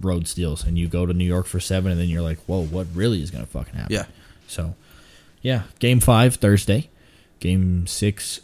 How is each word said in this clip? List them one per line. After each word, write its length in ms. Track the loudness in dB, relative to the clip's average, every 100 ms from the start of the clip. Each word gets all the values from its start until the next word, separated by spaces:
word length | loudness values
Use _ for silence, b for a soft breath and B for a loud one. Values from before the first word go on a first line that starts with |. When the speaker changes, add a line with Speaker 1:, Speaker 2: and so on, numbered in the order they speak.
Speaker 1:
road 260 | -2 -2 -2
steals. 380 | -4 -4 -4
And 140 | -2 -2
you 100 | -2
go 160 | -2
to 80 | 0
New 120 | 0 0
York 180 | 0 -2
for 140 | -6
seven, 300 | -2 -2 0
and 80 | 0
then 80 | 0
you're 140 | -2
like, 160 | -2 -4 -4
"Whoa, 180 | -4
what 220 | -4 -4 -6
really 260 | -2 -2 -2
is 100 | -4
gonna 140 | -10
fucking 300 | -10 -10 -10
happen?" 180 | -10 -6
Speaker 2:
Yeah. 140 | -6 -6 B B B -14
Speaker 1:
So, 260 | -8 -8 -10 B B B B B B
yeah, 220 | -2 -2 -4 _
game 200 | 2 4
five 360 | 6 6 6 4
Thursday, 520 | 4 4 4 0 -2 b b b b _
game 480 | 0 2 2 0 -2
six 540 | -2 -2 -2 -8 -12